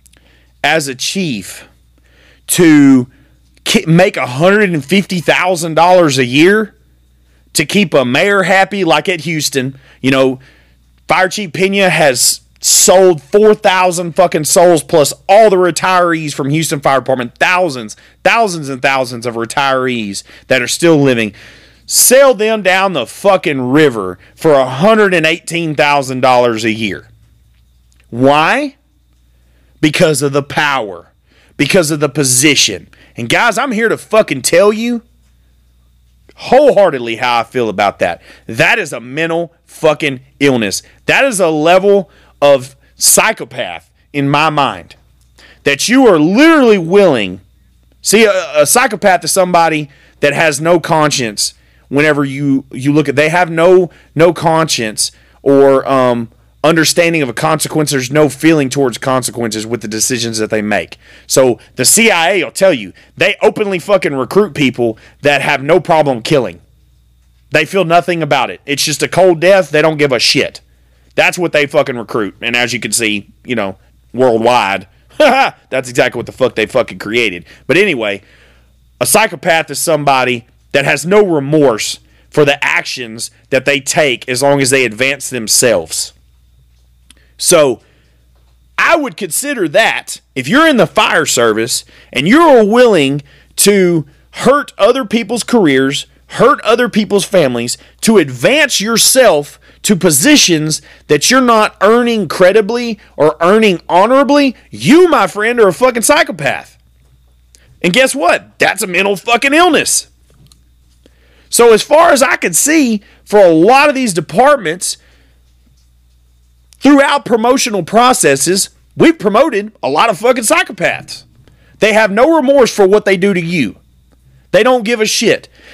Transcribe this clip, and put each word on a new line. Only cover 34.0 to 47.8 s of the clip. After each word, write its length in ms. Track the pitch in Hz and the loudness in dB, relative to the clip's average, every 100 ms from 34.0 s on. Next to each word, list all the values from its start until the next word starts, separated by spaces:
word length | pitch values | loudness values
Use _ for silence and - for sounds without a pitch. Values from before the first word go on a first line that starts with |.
| - 214 - 135 | -2 -2 0 -4
tell 300 | - 170 208 | -2 2 2
you 300 | 220 233 233 - _ _ _ _ _ _ _ _ _ _ _ _ - | 0 -4 -8 -10 _ _ _ _ _ _ _ _ _ _ _ _ -18
wholeheartedly 800 | - 254 285 190 185 135 117 113 | 0 2 4 4 2 0 -6 -4
how 240 | 123 120 | -2 -2
I 40 | |
feel 240 | 113 127 110 | -2 -4 -4
about 300 | 98 101 - | -2 -2 -2
that. 240 | 92 85 - - - | -4 -6 -14 -20 -10
That 320 | 113 170 233 | -2 0 0
is 140 | 151 | -4
a 80 | 131 | -12
mental 540 | 120 143 165 165 165 _ | -12 -6 -4 -4 -8 _
fucking 560 | _ - 156 147 147 131 - - | _ -4 -2 0 -4 -6 -12 -2
illness. 440 | 139 123 101 - - _ | 0 0 -2 -6 -12 _
That 200 | - 180 | -2 0
is 140 | 269 196 | 0 0
a 100 | 170 | -2
level 640 | 156 160 185 202 202 - _ _ _ | 0 2 2 4 0 -2 _ _ _
of 360 | 143 135 127 _ _ - | 2 2 -2 _ _ -6
psychopath 920 | - - 208 214 143 131 95 82 - _ _ | 0 0 0 -4 -10 -10 -10 -12 -18 _ _
in 160 | 143 139 | -4 -2
my 220 | 143 160 | 0 0
mind, 460 | 147 127 92 80 - _ _ _ _ - _ | -2 -2 -4 -14 -20 _ _ _ _ -20 _
that 240 | 143 135 - | -4 -4 0
you 180 | 254 247 | 4 4
are 120 | 165 | 4
literally 600 | 156 214 320 320 240 208 | 2 4 4 6 4 2
willing, 600 | 165 202 190 123 95 98 _ _ _ _ | 2 2 4 2 -2 -8 _ _ _ _